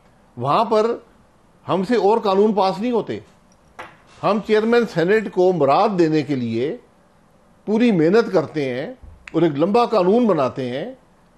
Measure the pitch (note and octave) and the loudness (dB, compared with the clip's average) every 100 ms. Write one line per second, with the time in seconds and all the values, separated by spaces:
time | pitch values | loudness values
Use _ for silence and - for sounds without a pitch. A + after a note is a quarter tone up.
0 | _ _ _ - B2+ E3+ A3 A3 A3 A#3+ | _ _ _ -8 -2 0 2 0 0 -4
1 | - _ _ _ _ _ - E3+ F#3 A#3+ | -10 _ _ _ _ _ -4 -4 0 0
2 | G3 A3+ A3 F#3+ G#3+ G#3 F#3+ F3+ A#3+ A#3 | 2 2 0 2 2 2 -2 -2 -4 -4
3 | - G#2 - _ _ _ _ - - - | -4 -8 -12 _ _ _ _ -20 -20 -20
4 | _ - D#3+ G#3 G3+ G#3+ A3 A#3+ A3+ E3+ | _ -6 -2 -2 0 0 2 2 0 -2
5 | E3+ A3 G3 F#3 F3+ F3+ C3+ D3+ G#3+ F#3 | 0 0 0 0 2 2 2 2 2 2
6 | D#3+ D#3 C3+ C3+ A#2+ A2+ C3+ A#3+ - _ | 2 0 -2 -4 -2 -4 -4 -6 -14 _
7 | _ _ _ _ _ _ - G#3+ A#3+ F#3 | _ _ _ _ _ _ -4 0 2 4
8 | D#3 A3 A3 F#3 C#3 D#3 C3+ B2 F3+ C4 | 4 2 2 -2 -2 -6 -6 -6 -8 -12
9 | - - - D#3+ E3+ C#3 F3 A#3 A#3 A3 | -20 -20 -6 0 0 0 0 0 0 0
10 | F3+ A3+ A#3 E3+ B2+ C#3 B2+ C3 G#3+ C4 | 2 2 2 2 0 -4 -8 -8 -10 -14
11 | _ _ _ | _ _ _